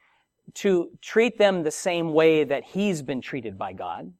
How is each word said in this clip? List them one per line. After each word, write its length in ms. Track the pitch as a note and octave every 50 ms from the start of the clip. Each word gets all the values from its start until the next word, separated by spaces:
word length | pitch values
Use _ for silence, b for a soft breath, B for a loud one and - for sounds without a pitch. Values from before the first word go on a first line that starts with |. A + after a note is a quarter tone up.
| _ _ _ _ _ _ _ _ _ - -
to 360 | - - G3+ F#3+ F3 E3+ - - -
treat 380 | - - - A3 A3+ B3 A3+ -
them 240 | G#3 G3+ F#3+ F3+ D#3+
the 80 | D3+
same 420 | D3+ - - F#3+ F3 E3+ E3 E3 D#3
way 320 | D#3 D#3+ E3 D#3+ D#3 D3
that 200 | B2+ C#3 C3 -
he's 360 | - - F#3 G3+ G#3 F#3 D#3
been 220 | C#3 B2 C#3+ B2+ A2+
treated 340 | - - C#3 A2 A2+ F#2+
by 160 | F#2+ G#2+ G2 F2+
God. 400 | F#2+ F#2+ F2+ E2+ G2+ D3+ F#3 F#3 _